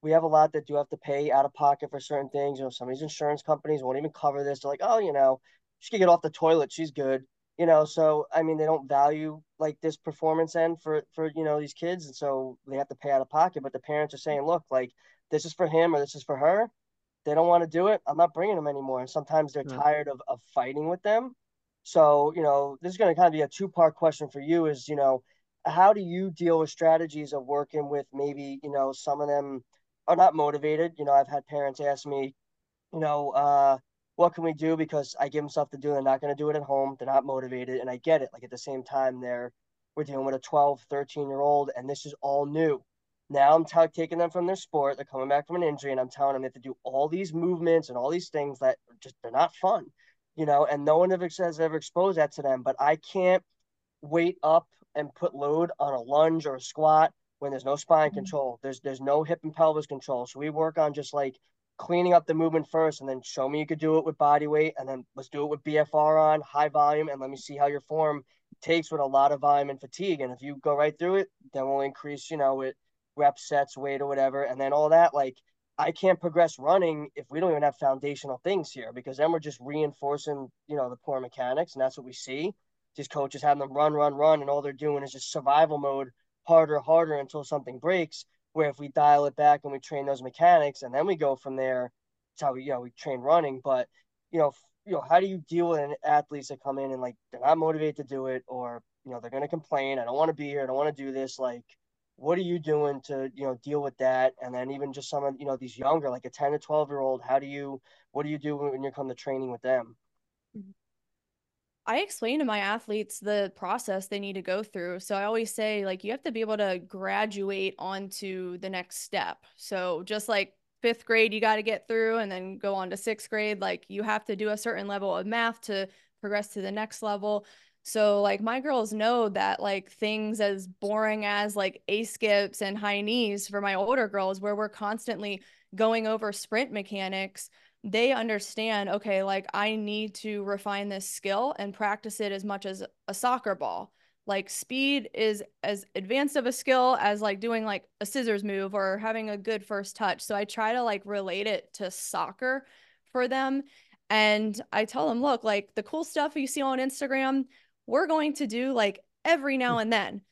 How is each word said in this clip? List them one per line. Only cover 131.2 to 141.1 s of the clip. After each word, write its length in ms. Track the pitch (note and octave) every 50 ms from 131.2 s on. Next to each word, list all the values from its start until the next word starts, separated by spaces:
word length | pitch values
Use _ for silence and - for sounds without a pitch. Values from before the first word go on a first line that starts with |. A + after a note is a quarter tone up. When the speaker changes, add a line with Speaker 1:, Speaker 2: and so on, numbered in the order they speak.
| G#3
Speaker 3:
as, 300 | G3+ G#3 G#3 G#3 G#3+ G3+
like, 300 | G#3 G3 F#3+ - - _
A 160 | - G3 G#3+ A3+
skips 600 | G#3+ - - - G#3+ G3+ G3+ G3+ G3 - - G#3
and 140 | G3 G3
high 240 | G#3+ G#3 G3+ G3+ G3+
knees 460 | G3+ G#3 A3+ B3 A#3+ G#3+ G3+ G3+ G3
for 140 | - G3+ G3+
my 140 | G3+ G3+ G3
older 320 | F#3 G3+ G#3+ B3+ C4+ A#3 G#3
girls, 320 | G3 G3+ F#3+ F#3+ G3 F#3+
where 160 | G3 G#3 G#3
we're 120 | G3+ G#3+ G#3
constantly 720 | G#3 - G#3+ G#3 G#3+ A3+ - - A3+ F3 G#3 G3+ G3+ F#3+ - _ _ _ _ _ -
going 320 | F#3+ A3 A3 A3+ A3+ A3 A3
over 240 | A3 A3 A3 G#3 G3+
sprint 400 | - - - - A3 C#4 B3+ G#3+
mechanics, 760 | G#3+ G3 G3 G#3+ G3 F#3+ F#3+ F#3+ F#3+ F#3+ G3 _ - - - _ _ _ _ _ _ _
they 260 | G#3+ F#3 A3 A#3 C4
understand, 800 | C4+ A#3+ A3+ A#3 A3 G3+ G3 - - - A3 A3+ A3 G#3 G3+ G3
"Okay, 340 | F3+ G#3 G#3 A3+ G3 F#3+ F#3+
like, 240 | G3 G3 G3 F#3+ - -
I 220 | G3 G#3 G#3+ A3
need 400 | A3 G#3+ G#3 G#3 G#3+ G#3+ G#3+ G3+
to 260 | - - G#3+ G#3+ G#3 G3
refine 460 | G3 G3+ G3 G3+ G#3 G3+ G3+ G3+ G3+
this 200 | G3 F#3+ F#3+
skill 460 | -